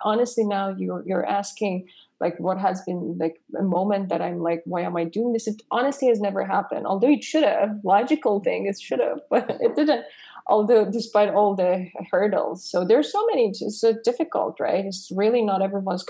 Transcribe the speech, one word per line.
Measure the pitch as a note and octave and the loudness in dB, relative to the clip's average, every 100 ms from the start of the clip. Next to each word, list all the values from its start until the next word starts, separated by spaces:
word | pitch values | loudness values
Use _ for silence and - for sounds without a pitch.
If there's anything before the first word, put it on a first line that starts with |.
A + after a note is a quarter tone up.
honestly | G#3+ A3 A#3+ A#3 | 0 0 0 0
now | G#3+ G3 G3 F#3+ | -2 -2 -4 -4
you're, | F#3 F3+ F3+ | -6 -6 -4
you're | F#3+ - | -2 0
asking, | G3+ G3+ - G3+ F#3 F#3 _ _ - | -2 -4 -4 -4 -4 -8 _ _ -4
like, | F3 E3+ F3+ | -4 -2 -4
what | F#3 G3 | 0 0
has | F#3+ - | -2 -4
been, | F3+ E3 F3 | -6 -6 -4
like, | E3 - _ - | -4 -4 _ -4
a | F#3+ F3+ | 0 0
moment | G3+ G3 F#3+ | 0 0 -2
that | E3+ F3 | -2 -2
I'm | F3 E3+ | -2 -2
like, | E3+ E3+ | -2 -4
"Why | F3 F3+ | -4 -2
am | F3 | -2
I | E3 G3+ | -2 -2
doing | A#3+ | 0
this?" | A3+ A3 | -2 -4
It | G#3+ - A3+ | -8 -4 -2
honestly | C4+ C#4 B3+ | 0 2 2
has | A3 G3+ | 2 0
never | G3 F#3+ F#3+ | -2 -2 -2
happened. | G3 - - | -2 -4 -2
Although | G3 B3 C#4 | 2 4 2
it | - | 2
should | D#4 B3+ | 2 2
have. | - G3+ G#3+ G3+ | 2 0 -2 2
Logical | G3 B3+ D#4 A3+ G3+ G3 | 2 4 0 2 0 0
thing, | F3+ G3 | -2 -4
it | G3 - | -6 -4
should | C4 A#3 | -2 0
have, | - | -2
<laughs> | - | 0
but | A#3 - - A#3 | 0 0 0 0
it | - | 2
didn't. | G#3 G3+ - - - - - | 2 0 -2 -18 -20 -8 0
Although, | G#3+ G#3 A#3 G3 A3+ | 2 6 4 4 -2
despite | - G#3 G#3 G3+ | 0 2 4 4
all | G#3 G3 | 2 4
the | F3+ F#3 F3+ - F#3 | 2 0 -4 -10 -2
hurdles. | F3+ G#3 F#3+ - F#3 - | 2 2 2 -2 -6 -4
So | F3+ F#3 | -2 4
there's | A#3+ D4 G4+ | 4 4 0
so | A4+ | 2
many, | E4 A3 | 2 0
it's | F#3+ - G#3+ A3+ | 0 -8 0 0
so | A3 A#3 | 2 0
difficult, | B3 E4 - - - - | -2 -2 -2 -2 -2 -2
right? | F#3+ G3 | -2 -2
It's | F#3+ - F#3+ | -8 -8 0
really | G#3+ A#3+ G#3+ | 2 2 2
not | F#3+ G3 | 0 0
everyone's | G3 F#3+ F#3 | -2 -4 -4